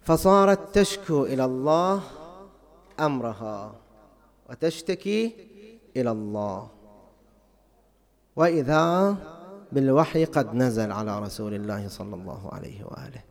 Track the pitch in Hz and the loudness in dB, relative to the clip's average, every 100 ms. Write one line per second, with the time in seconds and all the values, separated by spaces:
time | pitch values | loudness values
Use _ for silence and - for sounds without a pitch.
0 | - 160 190 196 196 196 - 202 196 - | 2 4 6 6 6 4 2 2 2 0
1 | - 151 131 131 131 127 143 160 185 196 | 0 0 2 0 0 0 2 4 4 0
2 | 160 - 160 185 196 _ _ _ _ - | -4 -16 -18 -20 -20 _ _ _ _ -2
3 | 151 135 117 104 110 104 107 107 _ _ | 0 0 -4 -8 -10 -10 -12 -18 _ _
4 | _ _ _ _ - 123 165 160 - 185 | _ _ _ _ -20 -4 -4 -4 -6 -4
5 | 196 208 226 220 185 - - 226 _ 127 | -2 0 -2 -6 -20 -20 -20 -20 _ -2
6 | 120 110 107 104 104 95 110 - 104 104 | -2 -2 -4 -4 -4 -6 -10 -20 -20 -20
7 | 95 _ _ _ _ _ _ _ _ _ | _ _ _ _ _ _ _ _ _ _
8 | _ _ _ - 170 165 131 156 165 175 | _ _ _ 0 2 2 2 2 4 2
9 | 196 196 156 165 180 202 - 139 135 135 | 2 0 -8 -18 -18 -20 -4 0 4 6
10 | 160 160 160 156 117 117 123 110 107 101 | 4 2 2 0 0 2 2 2 -2 -2
11 | 107 104 104 - 107 104 104 104 101 - | -4 -4 -6 -8 -6 -6 -6 -6 -8 -10
12 | 95 95 92 - 92 - - 98 - - | -10 -10 -12 -12 -12 -12 -14 -14 -14 -14
13 | 135 123 - | -14 -16 -20